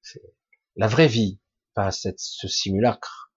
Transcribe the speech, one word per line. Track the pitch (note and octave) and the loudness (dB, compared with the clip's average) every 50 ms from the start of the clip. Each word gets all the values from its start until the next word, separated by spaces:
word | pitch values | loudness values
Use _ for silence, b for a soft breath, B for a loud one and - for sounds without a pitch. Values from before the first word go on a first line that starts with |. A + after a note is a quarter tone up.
C'est | _ - - - - - _ _ _ _ _ _ _ _ _ | _ -20 -20 -20 -20 -20 _ _ _ _ _ _ _ _ _
la | - G#2+ G#2+ | -2 0 0
vraie | A2 C3+ E3 | 4 6 6
vie, | D3 A2+ A2+ A2 G2 F#2+ - _ _ _ _ _ _ _ | 6 6 4 2 0 0 -6 _ _ _ _ _ _ _
pas | - G2+ G2 F#2 | -2 -2 -2 -2
cette, | - - G2+ - - | -4 -6 -6 -8 -8
ce | - - - - - G2 | -12 -12 -12 -10 -8 -6
simulacre | - - - G2+ F#2+ G2 A2+ B2 A2 - - - - - - _ _ | -4 -4 -2 0 0 2 2 2 2 0 -8 -16 -16 -16 -20 _ _